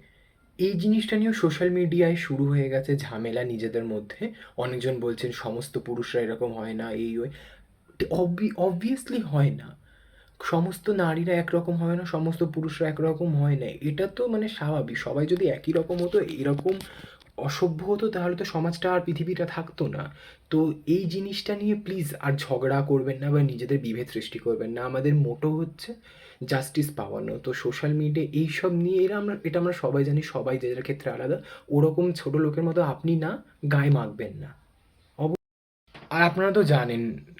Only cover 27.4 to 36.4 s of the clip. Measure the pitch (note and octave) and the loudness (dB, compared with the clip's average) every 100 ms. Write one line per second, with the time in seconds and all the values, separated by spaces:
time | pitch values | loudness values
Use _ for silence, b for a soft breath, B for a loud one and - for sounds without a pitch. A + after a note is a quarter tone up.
27.4 | - B2 B2 - D3+ D3+ D3+ D3+ D3 D3+ | -6 -4 -4 -2 0 2 2 0 0 0
28.4 | D#3+ - F3+ F3 F3 F#3 F#3 G#3 G#3 G3+ | 0 0 0 2 2 4 2 2 -2 -4
29.4 | E3+ E3+ F3 F3 C3+ C#3 C#3 D3 D#3 C3 | -2 0 0 0 0 2 2 2 0 -4
30.4 | B2 B2+ B2 B2 B2+ C#3+ C3 A#2 - F3 | -2 -2 -2 -4 -4 -4 -4 -4 -2 -4
31.4 | B B B C#3+ D#3 D3+ F3+ E3+ - D3+ | B B B 4 4 4 0 0 0 2
32.4 | D#3 D3 E3 E3 D#3 C3+ D#3+ E3 D#3+ C4 | 2 2 0 2 2 0 0 2 0 -6
33.4 | b b C#3+ C#3+ C#3+ C3+ A2 G#2 A#2 - | b b 0 4 6 4 2 -6 -8 -8
34.4 | - - _ _ _ _ _ - D#3 E3 | -14 -16 _ _ _ _ _ -2 -2 -2
35.4 | _ _ _ _ _ - - D#3+ E3+ F3+ | _ _ _ _ _ -20 -4 4 4 4